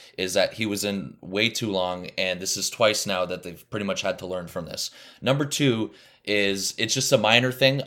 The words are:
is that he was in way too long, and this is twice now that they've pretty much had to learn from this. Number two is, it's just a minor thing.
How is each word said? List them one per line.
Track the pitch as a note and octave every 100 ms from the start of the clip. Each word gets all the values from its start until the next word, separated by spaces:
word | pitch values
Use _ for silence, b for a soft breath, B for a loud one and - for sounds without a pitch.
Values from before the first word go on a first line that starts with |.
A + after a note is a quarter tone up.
| B -
is | F#2
that | G2 F#2 -
he | A2
was | G2+
in | G#2 G2+ C#2+ -
way | - F#2+ A2+
too | - A2+
long, | F#2+ F2+ F2+ F2+ -
and | F#2 F2+
this | F#2 G2
is | F#2+
twice | - A2 G#2+ -
now | F#2 F2
that | F2+
they've | F2+ E2 -
pretty | A2 G2
much | F#2
had | G2 F#2
to | F#2
learn | F#2 F2
from | F#2 E2
this. | - - B B B
Number | A#2 C#3+ C#3+
two | - C#3+ A2+ G#2+ B B B -
is, | G#2 G2+ G2 F#2+ -
it's | A2+
just | C3+ C3
a | C3
minor | G#2 A#2 B2+
thing. | B2 C3+ C#3